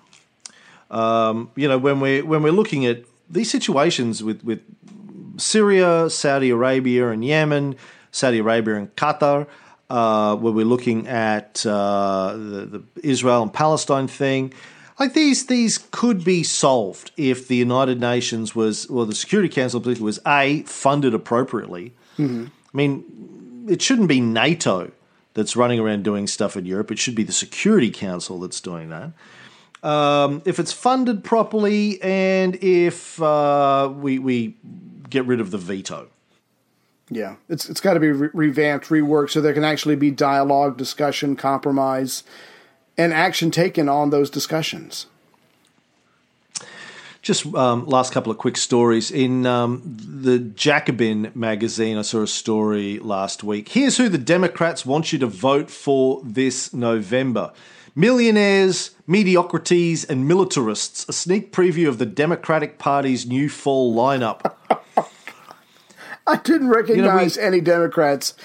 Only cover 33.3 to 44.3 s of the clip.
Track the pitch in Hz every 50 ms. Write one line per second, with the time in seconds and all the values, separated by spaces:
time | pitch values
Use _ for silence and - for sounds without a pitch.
33.3 | 151 147 147 143 143 143 143 139 139 139 139 135 139 143 143 139 131 131 131 131
34.3 | 127 120 113 110 - _ - - - - - - - - - - - 135 127 123
35.3 | 127 117 107 92 104 98 87 87 - 95 90 - 82 73 62 - _ _ _ _
36.3 | _ _ _ _ _ _ _ _ _ _ _ _ _ _ _ - 120 110 104 98
37.3 | 107 - _ - 165 147 - - 160 - - 196 175 160 156 151 143 135 147 156
38.3 | - 170 151 151 131 151 151 147 143 135 - - 160 156 151 147 156 147 143 139
39.3 | - 156 147 151 139 151 151 156 151 143 - 151 147 135 147 147 135 120 147 139
40.3 | 139 139 139 143 139 139 143 143 127 123 131 - - - 147 143 139 - 151 139
41.3 | 135 127 - 135 139 131 - 143 139 139 135 135 131 131 135 131 - - - -
42.3 | - - - - - - _ _ _ _ _ _ - - 170 170 160 156 175 190
43.3 | - - 165 160 - 165 175 190 - 170 151 139 139 147 147 143 147 143 143 143